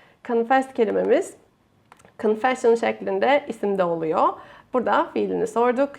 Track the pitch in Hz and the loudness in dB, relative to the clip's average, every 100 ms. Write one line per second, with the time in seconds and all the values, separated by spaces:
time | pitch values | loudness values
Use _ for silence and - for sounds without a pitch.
0 | _ _ - 233 233 262 262 - 208 190 | _ _ -4 -2 2 0 0 0 0 0
1 | 190 285 381 - _ _ _ _ _ - | 2 2 0 -10 _ _ _ _ _ -20
2 | - - 220 220 254 254 233 233 220 214 | -20 -4 -2 0 0 0 2 2 0 -4
3 | 202 196 226 285 285 226 202 196 175 165 | -4 0 2 2 0 -6 -4 0 0 0
4 | 160 185 311 381 - - _ 254 202 233 | 0 2 0 -2 -12 -20 _ -4 0 0
5 | 330 - 202 180 175 226 240 247 277 | 0 -4 -4 -2 -2 0 0 0 -2